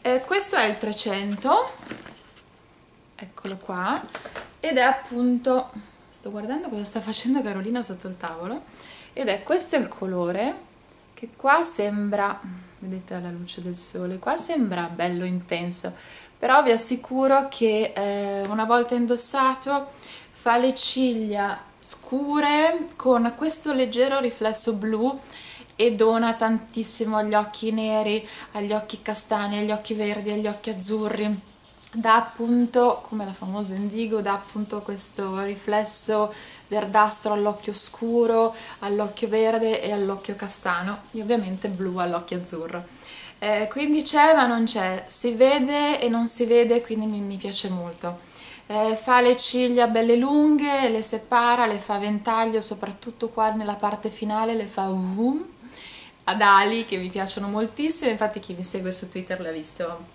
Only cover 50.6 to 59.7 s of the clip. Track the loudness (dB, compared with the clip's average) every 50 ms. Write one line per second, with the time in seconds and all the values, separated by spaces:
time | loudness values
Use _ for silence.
50.6 | 2 2 2 2 2 2 2 4 2 2 2 0 -4 2 2 4 4 4 4 4
51.6 | 2 0 0 -4 -4 -4 -4 -2 -2 -2 -4 -2 -2 -2 0 0 0 0 2 2
52.6 | 2 0 0 -2 -8 -10 -10 -12 -14 -16 -10 -8 -8 -6 -2 0 0 0 0 -2
53.6 | -4 -4 -4 -2 -2 -4 -4 -4 -6 -8 -6 -6 -6 -4 -2 -2 -2 -2 -2 -4
54.6 | -4 -4 -4 -4 -2 -2 -2 -2 -2 -4 -2 0 0 0 0 -2 -6 -8 -16 -20
55.6 | -20 -20 -20 -18 -18 -18 -18 -18 -20 -20 -20 -10 -6 -4 0 4 6 8 8 8
56.6 | 6 4 0 -2 -4 -4 -6 -6 -6 -6 -6 -6 -4 -2 -2 -4 -4 -4 -2 -2
57.6 | -4 -4 -4 -4 0 2 2 4 4 2 0 0 -2 -4 -4 -8 -10 -10 -8 -2
58.6 | 0 0 0 0 -2 -4 -6 -6 -6 -8 -10 -12 -8 -8 -10 -8 -8 -10 -10 -6
59.6 | -4 -4